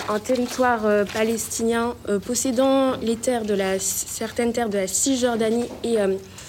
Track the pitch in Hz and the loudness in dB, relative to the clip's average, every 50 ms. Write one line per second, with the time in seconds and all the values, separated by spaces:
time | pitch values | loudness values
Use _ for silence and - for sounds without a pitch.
0 | - - 208 214 208 - 254 240 247 240 - - 254 247 247 226 214 214 208 208 | 0 0 -2 -4 0 0 0 0 0 -2 0 0 2 2 2 2 2 2 4 4
1 | 208 202 - 220 220 226 233 220 - - - - 226 226 233 233 233 233 233 - | 2 0 0 0 0 0 0 -2 -4 -6 -4 -2 0 2 2 2 0 -2 -4 -6
2 | - - 202 202 190 - 247 240 - 262 247 226 262 269 269 269 269 262 254 - | -4 -2 -2 -2 -2 -2 -4 -2 0 0 2 2 4 4 4 4 4 2 0 0
3 | - 220 233 226 233 - 254 233 220 208 208 190 196 190 190 190 185 - - - | 0 -2 -2 0 0 0 0 0 0 0 0 0 2 0 0 0 -2 -2 -4 -4
4 | - - - - 226 220 - - 240 233 233 240 240 226 202 202 190 185 190 - | -6 -6 -6 -8 -8 -6 -2 0 0 0 0 0 -2 0 0 -2 -2 -2 -2 0
5 | - 277 269 254 240 247 233 220 226 220 220 233 240 240 - - - 240 233 220 | 2 2 2 2 2 2 2 2 2 2 2 0 -2 -4 -8 -6 -2 0 2 2
6 | 202 196 190 190 190 - - - - | 2 2 0 -2 -4 -10 -18 -18 -18